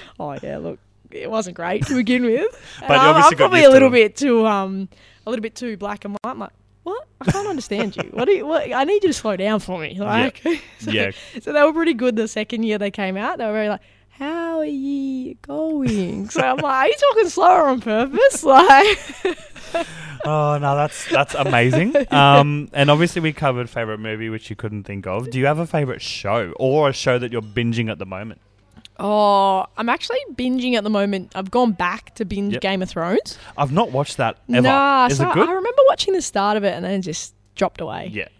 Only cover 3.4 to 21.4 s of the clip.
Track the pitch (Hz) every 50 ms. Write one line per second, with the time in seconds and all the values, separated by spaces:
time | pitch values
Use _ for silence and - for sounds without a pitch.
3.4 | - 370 370 339 302 277 262 269 269 262 247 240 220 214 - - 277 285 240 226
4.4 | 220 220 208 196 190 190 196 190 190 185 _ _ _ _ _ _ - 214 240 233
5.4 | 214 226 220 - 247 240 214 180 202 202 208 196 - 202 202 202 - 226 262 -
6.4 | 208 - _ _ _ _ _ _ - 339 392 480 622 _ _ - 269 - - 392
7.4 | 403 427 370 269 - - 208 202 233 202 - - - - - - 247 311 403 359
8.4 | - 294 320 311 - - 247 254 277 320 403 415 392 349 254 - - 220 202 180
9.4 | 190 208 220 208 - - 185 175 156 - - 185 202 208 208 226 254 262 - -
10.4 | - 330 339 294 - - - - 220 220 - 107 - - - - - - - -
11.4 | - - 294 294 294 311 311 330 330 330 302 214 247 254 226 214 220 220 - 220
12.4 | 214 - 247 220 226 226 214 208 202 202 196 - 202 185 190 190 214 269 - -
13.4 | 226 214 208 220 214 208 208 - _ _ _ _ _ _ _ - 277 294 320 339
14.4 | 339 330 330 320 311 302 294 269 269 277 285 277 269 269 262 262 254 - - _
15.4 | - - 277 302 311 320 311 294 269 240 220 208 185 175 - 196 196 220 - 320
16.4 | 254 262 254 285 - 285 269 262 269 320 508 571 571 571 480 440 427 349 - 349
17.4 | 349 349 370 359 320 277 262 247 - 233 214 220 240 277 180 - 494 539 - -
18.4 | - 302 269 262 359 381 277 269 392 427 403 - - - 277 - - 381 320 -
19.4 | - - - - - - - 339 330 - - - - - 139 127 605 151 151 151
20.4 | 151 147 147 147 143 143 139 143 147 151 - - - - 165 - 139 - - 143